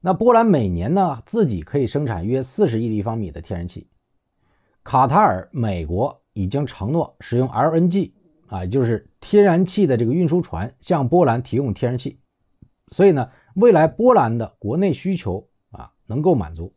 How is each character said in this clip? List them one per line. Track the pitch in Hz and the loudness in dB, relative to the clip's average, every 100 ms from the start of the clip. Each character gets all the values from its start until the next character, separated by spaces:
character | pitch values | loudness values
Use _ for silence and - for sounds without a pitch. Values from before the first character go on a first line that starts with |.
那 | 180 | -2
波 | 185 226 | 0 4
兰 | 233 233 | 4 4
每 | 165 104 | 2 2
年 | 87 92 | -2 -2
呢， | 185 180 127 - | 0 0 -4 -8
自 | 226 185 | -2 -2
己 | 95 | -2
可 | 76 143 | -4 -4
以 | 123 | -2
生 | 143 143 | -2 -4
产 | 98 92 | -4 -4
约 | 131 | -4
四 | 127 - 202 | -6 -2 0
十 | 110 | 0
亿 | 117 | -4
立 | 107 | -4
方 | 101 113 | -4 -6
米 | 98 | -8
的 | 78 | -12
天 | 85 90 | -10 -8
然 | 87 | -8
气。 | - - _ _ _ _ _ _ _ _ _ | -12 -20 _ _ _ _ _ _ _ _ _
卡 | - 131 131 | -4 0 2
塔 | 156 | 4
尔、 | 208 92 - | 2 0 -6
美 | 143 110 92 | -6 -4 -4
国 | 78 90 139 - _ | -4 -4 -4 -6 _
已 | - 95 | -6 -4
经 | 135 | -4
承 | 139 - 98 | -6 -6 -4
诺 | 160 151 _ | -4 -4 _
使 | - 120 | -4 -2
用 | 127 | -2
L | 110 139 | 0 0
N | 165 175 | 2 2
G， | 190 175 _ _ _ _ | 0 -4 _ _ _ _
啊， | 95 | -8
也 | 90 | -4
就 | 123 | 0
是 | 117 110 _ _ | 0 -2 _ _
天 | - 208 | 0 4
然 | 202 170 185 | 4 4 0
气 | 202 | 0
的 | 180 123 | 2 2
这 | 117 | 0
个 | |
运 | 156 170 | 0 0
输 | 175 | 0
船 | - - 107 _ | -2 -8 -10 _
向 | - 170 127 | -4 -2 2
波 | 170 | 2
兰 | 151 120 | 4 0
提 | 127 113 | -2 -4
供 | 139 | -4
天 | 98 123 | -4 -4
然 | 123 | -4
气。 | - - _ _ _ _ _ _ _ | -8 -14 _ _ _ _ _ _ _
所 | - | 2
以 | 196 | 4
呢， | 151 127 _ _ - | 4 -2 _ _ 2
未 | 240 | 4
来 | 180 156 | 6 2
波 | - 240 | 2 4
兰 | 233 120 117 | 4 2 -2
的 | 110 _ | -6 _
国 | 101 139 | -6 -2
内 | 196 | -2
需 | 190 185 185 | -2 -4 -6
求 | - 92 - _ _ | -4 -8 -10 _ _
啊， | - 117 _ _ | -20 -20 _ _
能 | 123 | -2
够 | 156 147 | 0 0
满 | 78 | -2
足。 | 80 85 | -10 -14